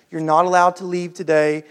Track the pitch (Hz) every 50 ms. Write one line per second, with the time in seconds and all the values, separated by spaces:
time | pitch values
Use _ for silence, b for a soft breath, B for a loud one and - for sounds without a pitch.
0 | b b - 160 160 156 156 160 175 180 180 180 175 180 180 180 190 180 180 180
1 | 175 175 170 - 180 151 156 156 151 151 151 156 151 b